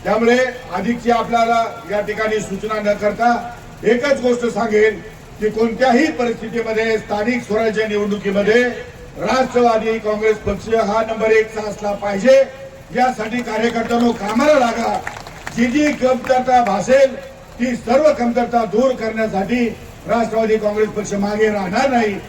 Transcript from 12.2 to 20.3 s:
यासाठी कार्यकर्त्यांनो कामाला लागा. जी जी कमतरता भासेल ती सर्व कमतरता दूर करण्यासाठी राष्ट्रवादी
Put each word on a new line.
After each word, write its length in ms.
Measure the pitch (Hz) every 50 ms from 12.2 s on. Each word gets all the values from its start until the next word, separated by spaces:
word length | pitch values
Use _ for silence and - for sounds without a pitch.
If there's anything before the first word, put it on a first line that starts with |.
| 190 254 262 269 269 - - - - - - - - - 160
यासाठी 460 | 240 247 254 240 - 262 247 220 247
कार्यकर्त्यांनो 720 | 233 233 220 220 226 233 233 233 220 - 233 233 240 240
कामाला 420 | 226 - 202 202 220 233 269 302 302
लागा. 460 | 269 247 233 233 233 226 214 208 - - - - - - - - - - - - -
जी 80 | 233
जी 260 | 254 233 294 302 294
कमतरता 720 | - - 254 254 254 240 - - 254 254 247 254 254 247 233
भासेल 520 | 202 196 202 185 214 254 269 277 262 233 208 - - - - - - - -
ती 160 | 240 262 233
सर्व 380 | - - 220 240 269 311 302 277
कमतरता 520 | - 240 240 233 247 240 233 - 233 226
दूर 260 | 208 185 220 262 269
करण्यासाठी 840 | 247 - 214 220 220 220 220 214 165 196 202 - 233 247 240 220 - - - - - - - 165
राष्ट्रवादी 500 | 214 233 233 -